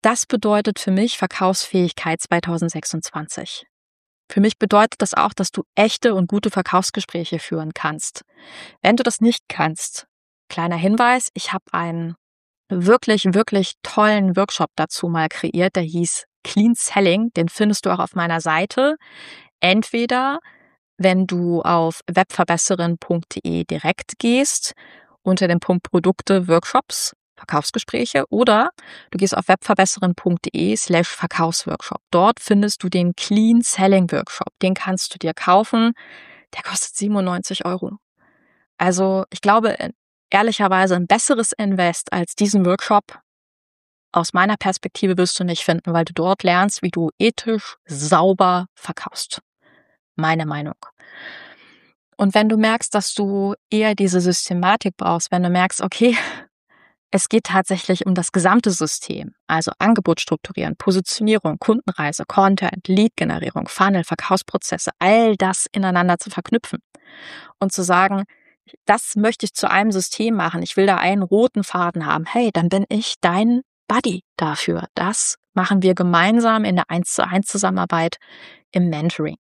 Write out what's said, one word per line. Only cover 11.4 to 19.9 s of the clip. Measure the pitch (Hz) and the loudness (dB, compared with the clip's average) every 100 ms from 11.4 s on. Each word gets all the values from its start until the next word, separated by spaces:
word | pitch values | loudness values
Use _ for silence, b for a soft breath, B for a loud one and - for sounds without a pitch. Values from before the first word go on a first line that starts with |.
| - | -8
hab | 190 _ | -8 _
einen | 170 170 165 165 170 _ _ _ _ _ | -6 -4 -6 -6 -10 _ _ _ _ _
wirklich, | 185 180 240 - 214 190 | 0 4 4 4 2 2
wirklich | 185 226 202 185 - | 2 2 0 -2 -6
tollen | - - 214 214 190 180 | -4 2 4 4 2 0
Workshop | 202 - 160 - | -2 -2 -4 -2
dazu | 156 - 175 | -4 -4 -4
mal | 165 156 | -2 -2
kreiert, | - 165 170 190 190 | -4 -4 0 0 0
der | |
hieß | 165 170 170 - - _ | -2 -2 -2 -4 -10 _
Clean | - - 220 | -4 2 2
Selling, | 233 - - 190 185 233 | 2 0 2 2 2 -2
den | - 170 | -2 -4
findest | - 208 208 190 | 0 0 0 -2
du | |
auch | 180 | -2
auf | - | -4
meiner | 185 170 165 | -4 -4 -2
Seite. | 160 156 196 - 277 311 B B B B B _ | 0 -2 0 0 0 0 B B B B B _
Entweder, | 180 202 220 | 2 2 0